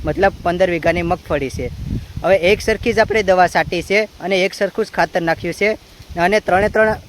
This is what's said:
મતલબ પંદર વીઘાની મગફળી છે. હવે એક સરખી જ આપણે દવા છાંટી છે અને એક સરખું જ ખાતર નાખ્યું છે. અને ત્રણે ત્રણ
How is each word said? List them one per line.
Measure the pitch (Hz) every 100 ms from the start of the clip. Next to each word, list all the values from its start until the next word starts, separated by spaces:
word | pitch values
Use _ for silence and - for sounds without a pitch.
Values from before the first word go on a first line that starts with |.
મતલબ | 156 151 196 -
પંદર | 175 175 185
વીઘાની | 170 170 175
મગફળી | 170 180 - 151 135
છે. | - 123 - - - - -
હવે | 165 190
એક | 175 208
સરખી | - 208 240
જ | 214
આપણે | 214 220
દવા | 190 185 175
છાંટી | 175 160 175
છે | 160 196 214 -
અને | 202 196
એક | 185
સરખું | - 196 -
જ | 202
ખાતર | - 170 185
નાખ્યું | 170 160 175
છે. | 160 202 214 - - - 175
અને | 175 208
ત્રણે | - 185 208
ત્રણ | 214 220 208